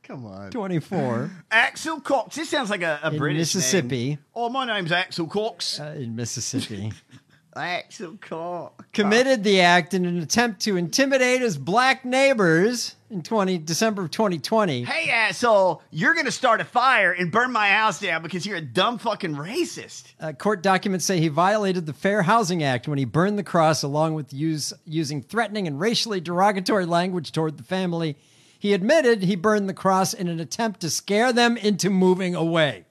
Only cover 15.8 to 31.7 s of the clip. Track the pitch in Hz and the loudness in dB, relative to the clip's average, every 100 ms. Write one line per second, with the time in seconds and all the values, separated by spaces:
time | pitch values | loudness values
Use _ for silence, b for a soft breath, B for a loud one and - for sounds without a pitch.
15.8 | b 156 254 330 269 - 254 214 170 240 | b 0 2 2 0 0 2 2 2 2
16.8 | 254 240 180 180 180 202 254 233 202 202 | 4 4 4 2 0 2 0 2 4 4
17.8 | 220 165 196 165 165 185 170 185 147 113 | 2 0 -4 -4 -4 -6 -6 -6 -2 0
18.8 | 208 240 226 208 185 143 160 294 339 - | 0 0 -4 -4 -4 -6 -6 -4 -4 -6
19.8 | 110 - - _ 160 147 202 208 175 185 | -16 -18 -20 _ -10 -4 -2 0 2 0
20.8 | 202 185 - 185 160 147 185 214 202 185 | 0 -2 0 0 2 2 2 2 0 -2
21.8 | 156 135 196 208 170 226 180 180 143 123 | -4 -4 0 2 4 2 2 0 0 0
22.8 | 151 143 127 123 190 208 - 175 156 151 | -2 -4 0 0 0 0 -2 2 4 2
23.8 | 143 147 160 156 143 135 160 156 - - | -2 0 0 -2 -8 -4 -4 -2 -6 -12
24.8 | - 156 135 147 - 214 214 214 180 139 | -6 -4 -4 -6 -4 -4 -2 -2 -4 -2
25.8 | 208 247 233 196 160 175 196 196 185 214 | 0 0 -2 -4 -2 2 2 2 0 0
26.8 | 175 170 185 180 139 156 156 143 117 185 | 2 0 0 -4 -4 -2 -4 -4 -6 -4
27.8 | 185 170 165 139 b b b b 202 202 | -2 -2 -4 -6 b b b b 0 0
28.8 | 208 320 262 226 180 202 196 214 190 147 | 4 4 4 2 2 0 2 0 -2 -2
29.8 | 190 190 190 - 175 165 160 - 226 190 | 2 2 0 -2 -4 -4 -8 -4 -4 -4
30.8 | 156 - - 202 247 240 240 233 208 | -6 -6 -2 2 2 4 2 2 0